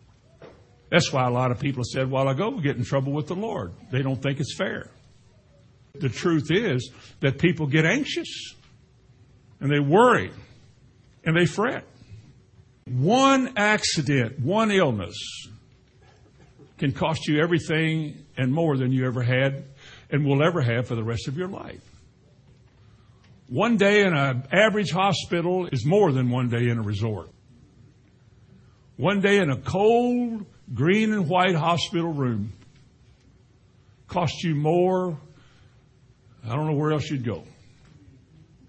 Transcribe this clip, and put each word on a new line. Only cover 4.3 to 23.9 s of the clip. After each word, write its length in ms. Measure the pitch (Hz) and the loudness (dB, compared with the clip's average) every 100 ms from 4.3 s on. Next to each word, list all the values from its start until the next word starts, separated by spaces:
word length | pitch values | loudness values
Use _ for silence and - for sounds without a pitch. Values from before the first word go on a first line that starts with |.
| 139 | -4
it's 140 | 123 | -6
fair. 360 | - 208 208 - - - _ _ _ _ _ _ _ _ | -6 -6 -6 -12 -20 -20 _ _ _ _ _ _ _ _
The 140 | 139 139 | -6 -6
truth 420 | - 180 160 131 | -2 0 0 2
is 400 | 175 233 127 120 - - - | 0 2 -2 -4 -14 -20 -2
that 180 | 139 135 | -2 2
people 280 | 165 156 151 | 2 2 0
get 180 | 156 | 2
anxious, 680 | 160 247 277 339 - - - - _ _ _ _ _ _ - _ _ - | 2 0 -2 -6 -8 -12 -14 -18 _ _ _ _ _ _ -20 _ _ -8
and 100 | 139 | 0
they 100 | 143 | 0
worry, 500 | 143 180 254 202 95 - - - - _ _ _ _ _ | 4 6 6 4 0 -10 -20 -20 -20 _ _ _ _ _
and 120 | - 160 | 0 2
they 100 | 170 | 2
fret. 380 | - 233 - - - - - - - _ - _ _ - | 2 -2 -4 -10 -20 -20 -20 -20 -20 _ -20 _ _ -8
One 680 | 123 151 247 269 269 254 - | -2 2 4 6 4 2 0
accident, 840 | 208 208 - - 147 139 117 - | 2 2 0 -2 0 0 0 -2
one 300 | 127 208 220 | -2 0 2
illness 480 | 196 156 107 87 - - - - - - _ _ _ - _ _ _ - - - - | 2 2 0 -6 -12 -14 -14 -18 -20 -20 _ _ _ -20 _ _ _ -20 -20 -20 -6
can 140 | 143 | -4
cost 340 | - 160 156 - | -2 -2 -2 0
you 160 | 147 | 0
everything 840 | 170 170 151 156 160 160 151 - - - | 2 0 0 0 0 -2 -6 -10 -14 -4
and 160 | 131 | -2
more 260 | 151 165 131 | 0 0 0
than 140 | 127 | 0
you 140 | 131 127 | 0 0
ever 160 | 123 | -2
had 420 | 120 127 139 139 - - - - - | 0 0 0 -2 -12 -20 -20 -20 -4
and 140 | 143 | -2
will 180 | 143 139 | 2 2
ever 200 | 160 170 | 2 2
have 240 | 120 117 120 | 0 0 -2
for 80 | |
the 100 | 117 | -4
rest 240 | 110 117 - | -4 -6 -6
of 80 | 135 | -8
your 120 | 185 | -8
life. 340 | 196 - - - - - _ _ _ _ - _ _ - - _ _ _ - - | -10 -14 -18 -20 -20 -20 _ _ _ _ -20 _ _ -20 -20 _ _ _ -20 -8
One 280 | 123 220 226 | -2 0 2
day 280 | 196 | 4